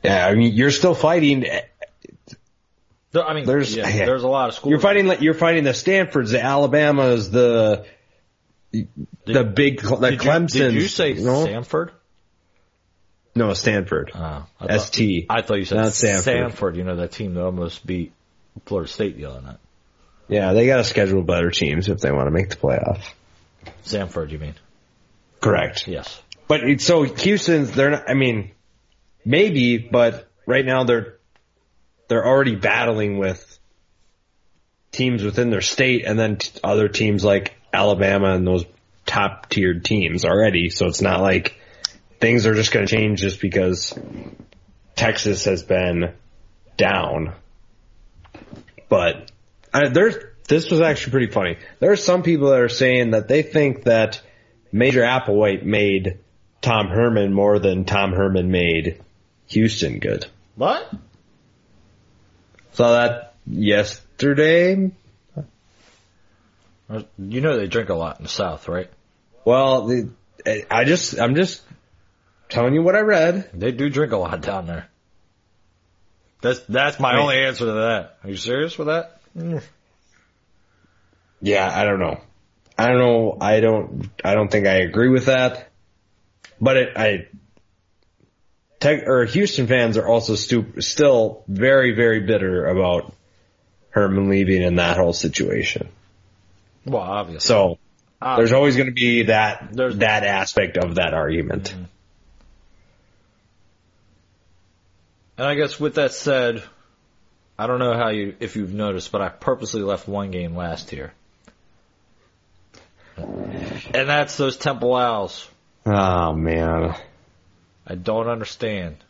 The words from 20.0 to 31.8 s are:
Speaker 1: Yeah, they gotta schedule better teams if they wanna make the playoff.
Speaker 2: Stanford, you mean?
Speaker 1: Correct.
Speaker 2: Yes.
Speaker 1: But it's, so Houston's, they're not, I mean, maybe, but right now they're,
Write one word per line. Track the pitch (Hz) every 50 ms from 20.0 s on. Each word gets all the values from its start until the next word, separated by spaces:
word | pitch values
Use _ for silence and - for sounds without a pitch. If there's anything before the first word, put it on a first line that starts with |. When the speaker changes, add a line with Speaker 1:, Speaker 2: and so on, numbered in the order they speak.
| _ _ _ _ _ _
Speaker 1:
Yeah, | 98 104 98 95 92
they | 110 117
gotta | 127 135 127 117
schedule | 113 - 110 101 98 95 95 90
better | 80 87 87 85 87
teams | 82 - - 73 71 80 95 101
if | 95 98
they | - 69 69
wanna | 71 65 69 78
make | 82 98 -
the | -
playoff. | - - 76 67 67 78 80 - - - - - _ _ _ _ _ _ _ _ _ - - - - -
Speaker 2:
Stanford, | - - 104 98 90 - 87 80 73 78
you | 76
mean? | 76 76 76 - _ _ _ _ _ _ _ _ _ _ _ _ _ _ _ _
Speaker 1:
Correct. | - 110 98 87 78 - - - - -
Speaker 2:
Yes. | 90 78 - - - - - _ - _ _
Speaker 1:
But | - 151 151 117
it's, | 127 143 135 -
so | - 175 165 151
Houston's, | 131 - - - 190 208 208 - - 170 156 143 120 98
they're | 131 135 143
not, | 147 143 - -
I | 127
mean, | 135 135 127 117 110 98 90 - _ _ _ _ _ _ _ _ _ _ _ _ _ _
maybe, | 110 123 160 202 214 170 139 123 120 120 113
but | 117 - - 123 120 117 - - - _ _ _ _
right | - 123 135 135
now | 131 131 131 131
they're, | 120 123 117 104 95 - _ _ _ _ _ _ _ _ _ _ _ _ _